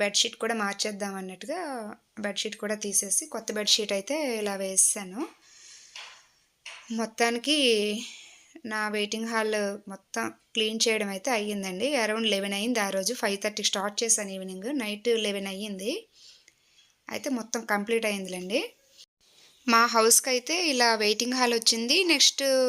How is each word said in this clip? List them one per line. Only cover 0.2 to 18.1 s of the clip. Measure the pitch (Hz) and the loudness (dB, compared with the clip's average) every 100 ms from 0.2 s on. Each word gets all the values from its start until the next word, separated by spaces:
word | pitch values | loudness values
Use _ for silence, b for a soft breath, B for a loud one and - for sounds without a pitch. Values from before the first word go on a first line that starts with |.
| 226 - | 0 -2
కూడా | 226 226 | -2 0
మార్చేద్దాం | 202 202 214 202 202 190 | -2 -4 -6 -4 -6 -6
అన్నట్టుగా | 190 185 208 339 320 254 214 - _ - | -10 -10 -8 -6 -6 -8 -10 -14 _ -8
బెడ్‌షీట్ | 208 196 214 208 | -6 -4 -6 -6
కూడా | 208 214 | -6 -4
తీసేసి | 208 196 196 - - | -2 -2 0 -2 -2
కొత్త | 226 220 214 | -6 -4 -2
బెడ్‌షీట్ | 208 - 208 202 | 2 2 0 -2
అయితే | 196 302 277 226 | -2 -2 -2 -2
ఇలా | 208 196 | -2 -4
వేసేసాను. | 190 190 - 214 185 196 320 - B B B B B B B B B B _ _ - - - 226 | 0 2 2 2 -6 -8 -10 -12 B B B B B B B B B B _ _ -18 -16 -8 -4
మొత్తానికి | 220 - 233 240 254 302 262 214 208 208 247 B B B B - 220 | -4 2 2 2 2 4 6 4 2 -2 -8 B B B B -16 -8
నా | 214 214 | -4 -2
వెయిటింగ్ | 208 208 220 226 | -2 -2 -4 -2
హాల్ | 226 220 214 202 202 - | 0 0 0 -2 -6 -12
మొత్తం | 196 _ 233 226 - _ | -16 _ -6 -6 -8 _
క్లీన్ | - 220 226 | -2 0 2
చేయడం | 226 220 202 | 2 2 0
అయితే | 190 269 226 | -4 -2 0
అయ్యిందండి. | 208 208 190 185 254 285 | 0 -4 -4 -2 0 2
Around | 214 220 220 | 0 0 0
లెవెన్ | 196 202 202 | 0 0 -2
అయింది | 226 240 196 | 0 0 0
ఆ | 190 | 0
రోజు. | 190 247 | -2 0
ఫైవ్ | 214 202 | -2 -2
థర్టీ | 214 208 202 | -4 -2 -2
స్టార్ట్ | 202 202 208 | 0 -2 0
చేశాను | 226 214 196 | 0 0 -2
ఈవినింగ్, | 190 190 185 214 294 | -8 -10 -8 -4 -4
నైట్ | 214 208 240 226 214 | -4 -2 0 2 0
లెవెన్ | 202 196 | -2 -6
అయ్యింది. | 190 214 190 202 370 - b b b b b b b b b - | -8 -8 -6 -6 -6 -8 b b b b b b b b b -12
అయితే | 208 277 247 | -8 -4 -4
మొత్తం | 220 240 226 | -4 -4 -2
కంప్లీట్ | 208 202 226 | -2 0 0
అయ్యిందిలేండి. | 220 | 0